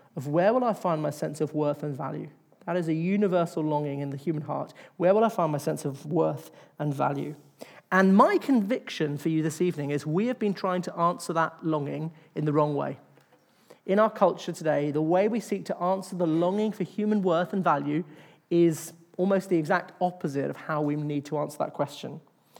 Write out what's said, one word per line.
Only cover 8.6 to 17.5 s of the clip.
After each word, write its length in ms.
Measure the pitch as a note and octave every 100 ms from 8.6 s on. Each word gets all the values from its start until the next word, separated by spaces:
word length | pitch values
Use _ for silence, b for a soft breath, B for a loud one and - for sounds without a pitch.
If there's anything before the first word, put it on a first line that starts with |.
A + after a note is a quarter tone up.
| G3 B3+ - - D3+ C#3+
for 120 | E3
you 140 | D#3+
this 180 | D#3 D#3
evening 300 | F3+ D#3 C#3+
is 140 | C#3+ D#3
we 220 | D#3+ A#3
have 120 | B3
been 140 | G#3+
trying 280 | F#3+ F#3+ F3+
to 120 | F3 -
answer 360 | E3+ E3+ -
that 200 | E3 D#3+ -
longing 480 | E3+ D#3 C#3+ C#3+ D#3+ - b
in 120 | b D3+
the 80 |
wrong 220 | D3 D3+ C#3+
way. 220 | C#3+ C3+ - _ b b b b b b b
In 140 | G3
our 100 | A3
culture 420 | A3 F#3 E3+ -
today, 380 | E3+ D#3+ C#3+ D3
the 120 | D3
way 260 | D#3 F3+ G#3
we 120 | A3+
seek 260 | - G3+ -
to 120 | -
answer 380 | F3 F#3+ F#3+ F3+
the 100 | F3
longing 460 | D#3+ F3 G3+ G#3+
for 120 | G#3
human 380 | F3 - G#3 G#3+
worth 320 | F#3 E3 F3+